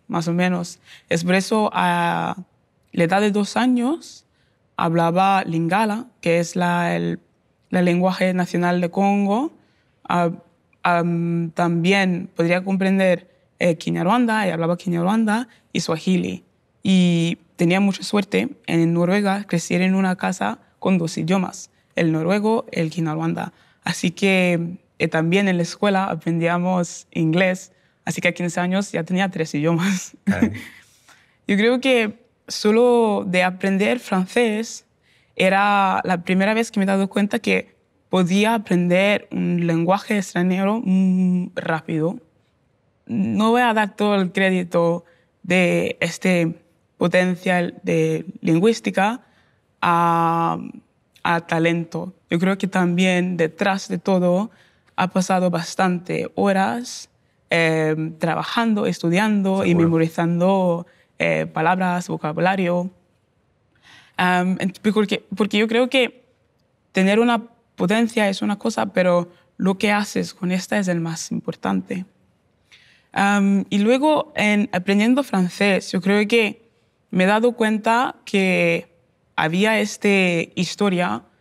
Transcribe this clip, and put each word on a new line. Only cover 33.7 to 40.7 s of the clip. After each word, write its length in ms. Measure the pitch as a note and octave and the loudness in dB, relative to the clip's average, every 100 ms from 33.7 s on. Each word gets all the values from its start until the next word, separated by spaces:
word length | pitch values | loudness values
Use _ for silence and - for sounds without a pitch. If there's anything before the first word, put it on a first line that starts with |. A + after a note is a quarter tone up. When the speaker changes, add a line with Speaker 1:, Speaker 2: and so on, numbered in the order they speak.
| F#3+ G#3 B3 | 0 0 -2
Speaker 1:
francés 840 | - F#3+ F#3 B3 A#3+ G#3+ A3+ - _ _ _ _ _ - | -2 -2 0 0 0 -2 -6 -12 _ _ _ _ _ 0
era 640 | F#3 F#3+ G3+ G3+ G3 F#3 | 2 4 2 2 2 0
la 180 | - F3+ | -2 -2
primera 320 | E3+ F#3 G3 | 0 0 2
vez 160 | A3 A#3 | 0 -2
que 100 | - | -2
me 40 | |
he 20 | F#3+ | 0
dado 220 | G3 G3 | 0 0
cuenta 300 | - G3+ A#3+ | 0 -2 -2
que 360 | - F#3 - _ _ _ _ | -2 -2 -4 _ _ _ _
podía 460 | F#3 F3 F#3+ G#3 | 0 2 2 2
aprender 720 | A#3 G#3+ F3+ F3 F3 G3+ G#3 - | 0 0 0 2 2 2 0 -2
un 340 | F3+ F3 F3 E3+ | -4 -2 0 0
lenguaje 500 | E3 E3+ G3 - G#3 | 0 0 -2 0 -4
extranjero, 640 | F#3 F3+ F3+ F#3 G3 | -2 -2 0 0 0